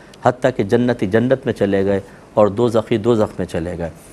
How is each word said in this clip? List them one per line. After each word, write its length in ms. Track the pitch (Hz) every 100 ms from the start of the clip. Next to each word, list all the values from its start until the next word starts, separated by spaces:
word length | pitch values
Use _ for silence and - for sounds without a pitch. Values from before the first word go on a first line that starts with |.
| - - 127
हत्ता 240 | 127 131
कि 140 | 123
जन्नती 440 | 104 120 123 120 101
जन्नत 400 | 110 123 131 120
में 60 |
चले 300 | - 101 98
गए 180 | 98 98 - - - -
और 120 | 104
दोज़खी 480 | 98 120 110 107 117
दोज़ख 420 | 117 117 104 -
में 80 | 87
चले 300 | 90 85 82
गए। 140 | 82 - -